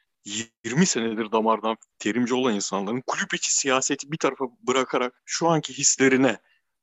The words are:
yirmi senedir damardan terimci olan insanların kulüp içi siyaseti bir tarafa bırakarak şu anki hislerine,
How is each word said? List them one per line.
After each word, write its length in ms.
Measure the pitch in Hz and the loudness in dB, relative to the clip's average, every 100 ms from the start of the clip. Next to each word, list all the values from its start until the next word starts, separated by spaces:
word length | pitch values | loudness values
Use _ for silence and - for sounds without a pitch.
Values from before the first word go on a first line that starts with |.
| _ _ 101 | _ _ -10
yirmi 600 | 101 113 _ 113 131 185 | -10 -10 _ -4 2 2
senedir 460 | 127 113 110 110 | 2 -2 -4 -2
damardan 460 | 113 110 107 110 110 _ _ | 0 2 0 0 -6 _ _
terimci 340 | 110 110 120 | -2 0 0
olan 220 | 127 127 101 | 0 0 -2
insanların 480 | - 98 98 127 - | -2 -4 -4 -6 -4
kulüp 260 | - 202 | -4 -4
içi 220 | 175 - - | -4 -2 -2
siyaseti 560 | 139 131 131 143 139 | 0 0 0 -4 -6
bir 60 | 160 | -2
tarafa 280 | 147 127 127 - | -2 -2 -8 -6
bırakarak 600 | 117 131 127 139 123 - - | -2 0 0 -2 -2 -6 -10
şu 220 | - 165 | -2 2
anki 260 | 160 156 | 2 0
hislerine, 640 | 131 143 - 135 131 131 101 _ _ _ _ | -2 0 4 4 6 4 2 _ _ _ _